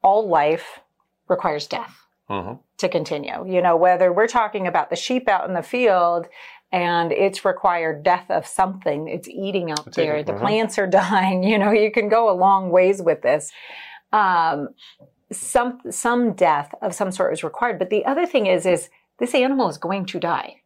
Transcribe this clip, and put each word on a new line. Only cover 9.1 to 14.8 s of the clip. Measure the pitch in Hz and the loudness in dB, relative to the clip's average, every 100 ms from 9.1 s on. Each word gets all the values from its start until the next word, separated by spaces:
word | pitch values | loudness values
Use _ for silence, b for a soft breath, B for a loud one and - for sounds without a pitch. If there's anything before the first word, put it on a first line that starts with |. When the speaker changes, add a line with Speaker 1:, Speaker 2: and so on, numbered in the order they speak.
| 175 - | -10 -10
Speaker 1:
eating | - 196 190 170 | -8 -4 -4 -4
out | 151 - | -6 -6
Speaker 2:
It's | - | -4
Speaker 1:
there, | 156 | -2
Speaker 2:
eating, | 151 147 | -2 -4
Speaker 1:
the | |
Speaker 2:
mm-hmm. | 101 - | -2 0
Speaker 1:
plants | 214 220 214 | 0 0 -2
are | 190 | 2
<laughs> | 190 | 2
dying, | 185 202 185 185 | 2 0 2 0
you | 185 220 | 2 2
know, | 202 | 4
you | 220 214 | 4 2
can | 214 208 | 0 2
go | 220 226 | 2 2
a | |
long | 180 185 196 185 | 4 4 4 4
ways | 175 185 196 | 4 4 2
with | 170 151 | 0 0
this. | 123 151 147 B B B B B _ | 0 0 -2 B B B B B _
Um, | 214 196 175 165 147 143 _ | 0 2 2 0 -2 -6 _